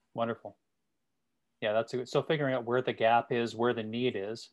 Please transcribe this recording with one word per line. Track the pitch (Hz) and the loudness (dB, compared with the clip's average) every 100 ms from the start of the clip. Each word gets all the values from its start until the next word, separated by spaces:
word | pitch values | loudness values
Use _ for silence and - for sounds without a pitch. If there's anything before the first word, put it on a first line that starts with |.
| _ | _
Wonderful. | - 117 110 104 - _ _ _ _ _ _ _ _ _ - | -4 -4 -4 -10 -20 _ _ _ _ _ _ _ _ _ -6
Yeah, | 107 | -2
that's | 110 117 | 0 -2
a | 127 | -6
good, | 127 | -2
so | 147 | -2
figuring | - 156 139 | 0 0 0
out | 131 | -2
where | 117 127 | 0 0
the | 127 | 0
gap | - 113 117 - | 2 4 4 2
is, | 120 117 110 | 0 0 0
where | 120 | 0
the | 117 | 0
need | 110 117 127 104 | -4 -2 -2 -2
is, | 98 117 - | -6 -8 -14